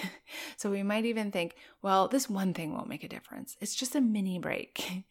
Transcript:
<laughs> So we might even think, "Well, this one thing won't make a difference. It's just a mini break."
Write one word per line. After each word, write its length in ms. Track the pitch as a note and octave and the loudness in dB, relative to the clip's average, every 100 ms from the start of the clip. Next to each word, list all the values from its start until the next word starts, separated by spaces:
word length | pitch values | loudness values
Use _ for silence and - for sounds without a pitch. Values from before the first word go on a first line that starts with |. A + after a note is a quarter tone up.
<laughs> 40 | F#3 - - - - - | -4 -10 -16 -12 -12 -6
So 120 | G#3 | -2
we 140 | G3 | 0
might 220 | G3 G#3 A3+ | 0 2 2
even 260 | A3 G#3 | 0 0
think, 240 | G3 E3+ - - - | 0 -2 -4 -20 -6
"Well, 260 | G3 F#3+ F#3+ | 4 6 6
this 220 | C4 C4 | 4 2
one 240 | G3 F#3+ | 2 2
thing 200 | F3 D#3+ | 2 -2
won't 140 | - - | -4 -6
make 160 | D3 | -8
a 60 | - | -8
difference. 480 | - - - - - | -12 -12 -14 -12 -8
It's 140 | G#3 | -6
just 220 | - B3+ D4+ | -4 -2 2
a 60 | |
mini 360 | B3 G#3+ F#3+ F3+ | 4 4 2 0
break." 680 | - - - - - F3+ - | -2 -4 -4 -8 -6 -6 -10